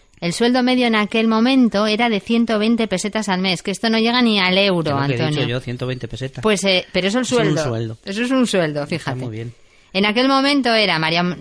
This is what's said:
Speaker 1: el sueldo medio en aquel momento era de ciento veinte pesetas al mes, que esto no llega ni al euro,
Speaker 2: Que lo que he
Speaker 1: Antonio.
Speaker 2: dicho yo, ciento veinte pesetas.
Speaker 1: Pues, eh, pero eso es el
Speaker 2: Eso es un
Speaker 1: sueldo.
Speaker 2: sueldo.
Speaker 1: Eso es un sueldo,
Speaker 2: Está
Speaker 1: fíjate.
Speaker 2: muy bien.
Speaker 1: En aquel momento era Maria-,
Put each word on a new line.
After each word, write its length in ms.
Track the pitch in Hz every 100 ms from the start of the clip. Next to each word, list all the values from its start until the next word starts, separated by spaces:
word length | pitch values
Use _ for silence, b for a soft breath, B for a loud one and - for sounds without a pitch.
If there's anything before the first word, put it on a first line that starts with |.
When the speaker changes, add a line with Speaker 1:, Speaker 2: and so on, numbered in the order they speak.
| b b
Speaker 1:
el 120 | 170
sueldo 320 | 170 240 254
medio 240 | 247 254 240
en 80 | 220
aquel 320 | 208 226 226
momento 580 | 220 240 269 240 202 214
era 220 | 214 240
de 100 | 208
ciento 400 | - 233 226 214
veinte 300 | 214 233 220
pesetas 400 | 185 208 220 208
al 120 | 185
mes, 220 | 190 185
que 80 | -
esto 200 | 190 226
no 80 | 226
llega 200 | 226 247
ni 180 | 233 208
al 180 | 185 185
euro, 240 | 202 175
Speaker 2:
Que 80 | 156
lo 160 | 139 139
que 60 |
he 100 | 120
Speaker 1:
Antonio. 80 | 156 147
Speaker 2:
dicho 60 | 120
yo, 120 | 127
ciento 260 | 123 123 127
veinte 220 | 127 117
pesetas. 340 | 113 135 -
Speaker 1:
Pues, 220 | 214 202
eh, 200 | 196 185 -
pero 140 | 185 185
eso 140 | 233
es 100 | 254
el 80 | 247
Speaker 2:
Eso 40 |
es 40 | 220
un 60 |
Speaker 1:
sueldo. 140 | 151 143
Speaker 2:
sueldo. 280 | 113 113 113
Speaker 1:
Eso 180 | - 196
es 80 | 240
un 140 | 262 240
sueldo, 340 | 202 160 147
Speaker 2:
Está 80 | 143
Speaker 1:
fíjate. 300 | 160 - 127
Speaker 2:
muy 100 | 123 110
bien. 180 | 117 - b b b
Speaker 1:
En 120 | 190
aquel 220 | 208 214 262
momento 480 | 269 277 285 240
era 240 | 226 202 165
Maria-, 240 | 160 165 175 175